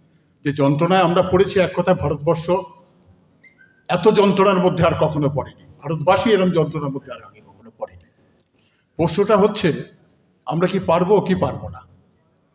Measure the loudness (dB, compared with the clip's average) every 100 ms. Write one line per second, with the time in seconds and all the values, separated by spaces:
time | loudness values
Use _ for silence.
0 | _ _ _ _ -6 0 0 2 2 2
1 | 2 2 2 2 2 0 -2 -2 -2 0
2 | -2 -4 -2 -2 -2 -4 -4 -18 _ _
3 | _ _ _ _ -20 _ _ _ -6 0
4 | 2 4 2 4 2 2 0 2 0 2
5 | -2 -2 -4 -4 -10 -16 -20 -18 -10 -4
6 | 0 2 2 2 2 0 -2 -4 -8 -10
7 | -12 -20 -20 -20 _ _ -20 -16 -16 -16
8 | _ _ _ _ _ _ _ _ _ -4
9 | -2 0 2 4 2 2 -2 -2 -8 _
10 | _ _ _ _ -8 -2 -2 -2 0 0
11 | 2 0 2 -2 -2 -6 -12 -16 -20 _
12 | _ _ _ _ _